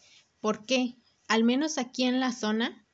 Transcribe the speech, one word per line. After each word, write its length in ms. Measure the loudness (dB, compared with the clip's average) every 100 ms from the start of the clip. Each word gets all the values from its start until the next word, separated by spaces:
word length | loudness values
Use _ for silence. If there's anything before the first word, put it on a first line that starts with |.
| _ -20 _ _
¿Por 240 | -4 -4 0
qué? 300 | 0 0 -6 _ _ -2
Al 160 | 2
menos 340 | 4 2 0 -4
aquí 260 | -6 -2
en 160 | -2 0
la 120 | -2
zona, 540 | -2 -2 -2 -2 -6 _